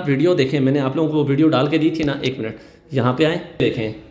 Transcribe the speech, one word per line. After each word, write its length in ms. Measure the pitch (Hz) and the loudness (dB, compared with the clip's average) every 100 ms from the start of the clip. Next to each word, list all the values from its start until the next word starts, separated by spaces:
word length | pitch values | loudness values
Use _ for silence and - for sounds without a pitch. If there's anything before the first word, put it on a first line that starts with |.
| 143 | 0
video 280 | 135 175 | 0 2
देखें, 240 | 160 131 143 | 2 0 0
मैंने 180 | 131 143 | 2 2
आप 160 | 131 147 | 0 0
लोगों 140 | 156 | 0
को 140 | 151 | 0
video 240 | 139 139 160 | 0 2 4
डाल 200 | 160 147 | 2 2
के 100 | 160 | 2
दी 120 | 160 | 0
थी 140 | 160 | 0
ना, 160 | 147 135 | -2 -2
एक 140 | 127 - | -4 -6
मिनट, 200 | 110 - - - - | -8 -10 -18 -20 -6
यहाँ 220 | 131 123 | 0 0
पे 100 | 127 | 2
आएँ, 160 | 156 175 - - | 0 0 -6 -2
देखें 360 | 120 - 110 - - | -2 -2 -6 -8 -18